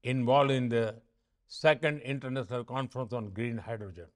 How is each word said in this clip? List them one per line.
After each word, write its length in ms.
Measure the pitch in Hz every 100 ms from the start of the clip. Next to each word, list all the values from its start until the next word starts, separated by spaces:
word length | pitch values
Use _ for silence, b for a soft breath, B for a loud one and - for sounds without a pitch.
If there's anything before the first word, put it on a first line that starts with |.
involved 480 | 123 127 120 135 139
in 180 | 135 123
the 260 | 117 113 113 _ _ _ _ _
second 540 | - 156 147 156 147
International 600 | 127 139 131 131 104 123
Conference 500 | 120 127 131 131 123
on 160 | 123 104
Green 280 | 95 120 117
Hydrogen. 480 | 110 117 101 85 82